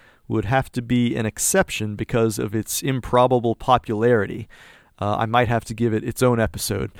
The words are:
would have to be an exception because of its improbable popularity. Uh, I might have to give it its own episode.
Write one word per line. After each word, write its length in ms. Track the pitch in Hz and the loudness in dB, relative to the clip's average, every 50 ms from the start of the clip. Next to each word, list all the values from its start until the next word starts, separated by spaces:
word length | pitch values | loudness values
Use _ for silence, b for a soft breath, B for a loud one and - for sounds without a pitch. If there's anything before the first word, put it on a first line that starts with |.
| b b b b b - | b b b b b -4
would 140 | 113 110 101 | -4 -2 -2
have 260 | 98 131 135 127 - | 0 0 0 0 -2
to 120 | - 127 | -6 -8
be 340 | 120 113 120 123 120 120 127 | -4 0 2 2 2 2 0
an 80 | 123 110 | -2 -4
exception 720 | 107 - - - - - 190 190 - - - 107 107 104 | -4 -4 -4 -4 0 2 2 0 0 -2 -6 -6 -6 -6
because 420 | 101 113 - - 120 113 113 101 120 | -8 -6 -2 0 2 2 2 0 -2
of 160 | 127 107 107 | -6 -4 -4
its 280 | 110 98 - - - | -4 -4 -4 -6 -4
improbable 720 | - 139 135 127 - - - 123 123 127 127 123 113 117 110 | -2 -2 -4 -4 -2 0 4 4 4 6 4 2 2 0 -2
popularity. 920 | - - - 127 117 - - 110 104 113 123 123 110 98 - - - - B B B B B B B B B B - | -2 0 2 2 2 2 -2 -2 2 2 4 4 4 2 -2 -6 -10 -12 B B B B B B B B B B -4
Uh, 180 | 98 104 104 - | -2 -2 0 0
I 40 | 113 | -2
might 240 | 110 113 123 123 104 | 0 2 2 2 2
have 160 | 120 113 - | 0 -2 -2
to 80 | - | -4
give 220 | 113 104 117 117 110 | -4 -2 0 0 0
it 100 | 107 - | 0 -2
its 180 | - - - | -4 -2 2
own 160 | 127 123 120 113 | 2 4 4 4
episode. 540 | 110 101 - 101 - - 104 98 65 - - | 0 0 -2 -4 -6 -4 -4 -4 -4 -6 -8